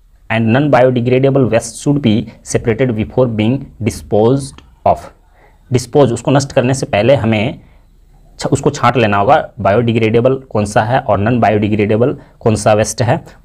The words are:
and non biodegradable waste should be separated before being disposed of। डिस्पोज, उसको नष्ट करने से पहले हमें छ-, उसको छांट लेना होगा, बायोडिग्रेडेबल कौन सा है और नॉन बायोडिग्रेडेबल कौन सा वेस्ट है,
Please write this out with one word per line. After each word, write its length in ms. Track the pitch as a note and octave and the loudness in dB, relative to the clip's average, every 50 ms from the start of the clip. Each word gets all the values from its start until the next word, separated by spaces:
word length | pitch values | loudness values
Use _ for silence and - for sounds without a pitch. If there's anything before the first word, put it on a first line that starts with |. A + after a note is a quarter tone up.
| _ _ - _ - - | _ _ -20 _ -8 -4
and 180 | A2 A2+ A2+ A2 | -4 0 0 2
non 180 | A2+ C#3 D3+ C#3+ | 2 2 2 2
biodegradable 760 | B2+ B2 B2+ C3 B2 B2 A#2+ B2+ B2+ C3 C3+ C#3 C#3 C#3+ B2+ G#2 | 4 4 4 4 2 0 0 0 2 2 2 2 2 2 2 2
waste 280 | A2 A2+ - - - - | 0 -2 -2 -4 -12 -6
should 220 | - D3 C#3+ C#3+ | -2 -2 -2 0
be 140 | C#3 A2+ G#2 A#2+ A2+ - - - - | 2 2 0 0 -2 -6 -12 -18 -8
separated 460 | - - - - D#3+ - - C3 B2+ | -6 -6 -2 -2 -2 -2 0 -2 -2
before 340 | A2 A2 G#2 - - B2+ C3 A#2+ | -2 -4 -6 -4 -2 -2 0 0
being 260 | A2 G#2 G#2+ A2+ C3+ C#3 C#3+ - - - | 0 -2 0 0 -2 -4 -6 -12 -12 -8
disposed 800 | G#2+ G#2 - - - - G#2+ G#2 A2 A#2 C3+ C#3 C3+ - - - - - _ _ - | -6 -6 -6 -8 -6 -2 0 2 4 2 2 0 -2 -8 -14 -20 -20 -20 _ _ -2
of। 120 | G2 E2+ - - - - _ _ _ _ _ _ _ _ _ _ - | -2 -2 -2 -6 -14 -20 _ _ _ _ _ _ _ _ _ _ -4
डिस्पोज, 400 | B2+ B2+ B2 - - D3 - A2 | -4 -4 -2 0 2 2 2 2
उसको 180 | A#2+ - - D3+ | 0 -2 -2 0
नष्ट 220 | C3+ D3 C#3+ - | 0 0 -2 0
करने 220 | - C3+ A#2+ B2+ C#3 | -2 0 0 0 -2
से 120 | - C#3 | -4 -4
पहले 280 | - - G2+ A2 A#2 A2 | -4 -2 0 2 2 2
हमें 460 | G#2 G#2 A2 A2 G#2 G#2 C#3+ F3+ - - - _ - _ _ _ _ _ _ _ _ _ - - - | 2 2 0 0 0 -2 -4 -6 -10 -16 -20 _ -20 _ _ _ _ _ _ _ _ _ -20 -12 -10
छ-, 80 | - | -2
उसको 240 | - C3+ C3 - D3+ | -2 -2 0 0 -4
छांट 260 | C3+ - - A#2+ - | -2 0 0 0 2
लेना 200 | C3 A2+ G#2 G2+ | 2 0 2 0
होगा, 340 | G2+ G2+ B2 E3 D3+ - - - - | 0 2 2 2 2 0 -4 -10 -4
बायोडिग्रेडेबल 760 | F#2+ G2 G2+ A#2+ A#2 A#2 A2+ A2+ A2+ A2 A2+ A#2 A#2+ C3 C3 | -2 0 2 2 0 0 0 0 0 2 2 2 2 0 0
कौन 300 | C3 - - - G#2+ G#2 | -2 -6 -6 -4 -4 -4
सा 180 | G#2 - A#2 | 0 0 -2
है 180 | A2 A#2 C3 C#3 | 0 0 -2 -2
और 180 | - - G2+ F#2+ | 0 -2 -2 0
नॉन 220 | G#2 A#2 B2+ A#2 | 0 0 0 2
बायोडिग्रेडेबल 760 | A2 G2+ A2 G#2 G#2+ G#2 G#2+ G#2 G2+ G2+ G#2+ A2 A#2+ C#3+ - - - - _ _ | 2 2 2 0 0 0 0 0 0 0 0 0 0 -2 -2 -6 -12 -20 _ _
कौन 140 | - A#2 G#2+ | -2 -2 -2
सा 200 | G#2 - A2+ G#2+ | 2 2 2 2
वेस्ट 280 | G#2 A2 - - - | 2 0 -2 -2 -4
है, 220 | A#2 A2+ D3 E3+ - - - - | -2 -2 -2 -4 -6 -12 -20 -10